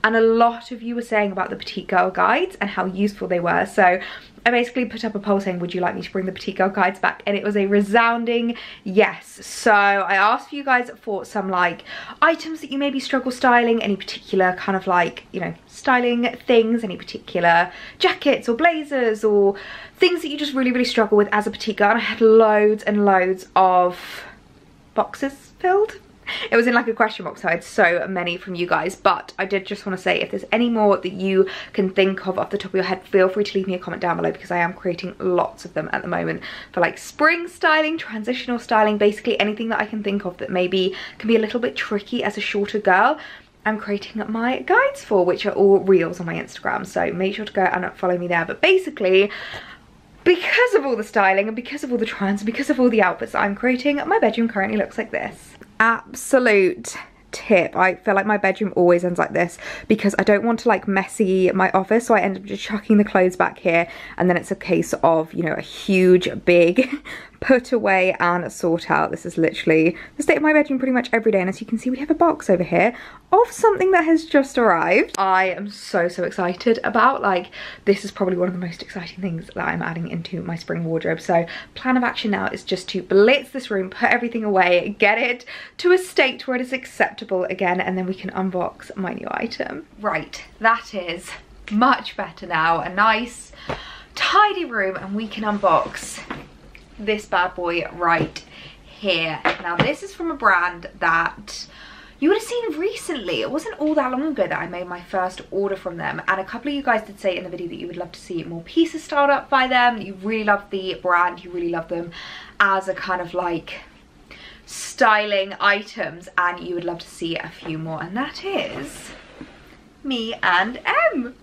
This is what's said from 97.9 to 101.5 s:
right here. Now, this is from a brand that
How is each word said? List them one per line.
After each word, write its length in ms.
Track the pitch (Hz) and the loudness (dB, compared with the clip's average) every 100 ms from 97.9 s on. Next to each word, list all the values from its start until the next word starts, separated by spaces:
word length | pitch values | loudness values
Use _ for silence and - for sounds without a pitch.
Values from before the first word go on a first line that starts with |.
right 520 | 170 170 165 156 - - - - - | -2 0 2 0 -6 -18 -20 -20 -20
here. 560 | - - 202 165 160 151 - - | -20 -6 -2 0 -2 -2 -4 -4
Now, 140 | 175 175 | -6 -2
this 260 | 240 311 | -2 -2
is 120 | 392 | -10
from 160 | - 339 | -8 -8
a 40 | |
brand 560 | 285 226 185 175 170 170 - | 0 2 2 0 -6 -16 -4
that 680 | 170 165 170 - - | 0 0 -2 -6 -16